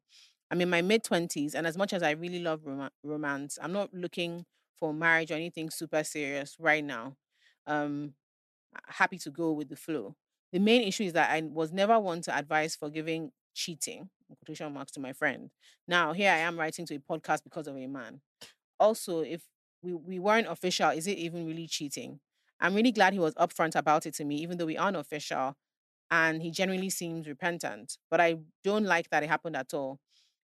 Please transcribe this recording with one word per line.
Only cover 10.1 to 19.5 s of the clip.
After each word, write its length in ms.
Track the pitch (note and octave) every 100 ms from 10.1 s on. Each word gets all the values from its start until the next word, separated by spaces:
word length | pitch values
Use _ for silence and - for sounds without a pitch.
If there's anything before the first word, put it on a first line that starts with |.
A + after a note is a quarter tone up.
| - _ _ _
The 60 | F3+
main 240 | G#3 A#3+
issue 220 | G#3 F#3+
is 80 | G3
that 180 | D#3+ B2
I 120 | D#3
was 280 | D#3+ D#3 D#3+
never 260 | F#3 G3+ A3+
one 220 | G3 E3+
to 140 | E3 C3
advise 380 | D3 D#3 D#3
forgiving 560 | - D3+ D#3 D#3 D#3+ D#3 - _
cheating, 540 | - - D#3 - F2 F#3+ _ _
in 80 | D3
quotation 360 | - D3+ D3+
marks, 160 | C#3+ C#3
to 80 | D3
my 120 | B2+
friend. 380 | B2 D3+ A#2+ C#3 _ _ _ -
Now, 260 | F3 D#3
here 200 | E3+ G3+
I 60 | E3
am 200 | E3+ E3
writing 280 | D#3+ E3+ E3+
to 100 | D3
a 20 |
podcast 460 | - D#3+ - D#3
because 240 | B2+ E3+ D3
of 80 | C3+
a 100 | C3
man. 340 | C#3 A2+ C#3 _ _ - _ _ _
Also, 400 | G3+ A3 - E3
if 220 | C#3 E3 -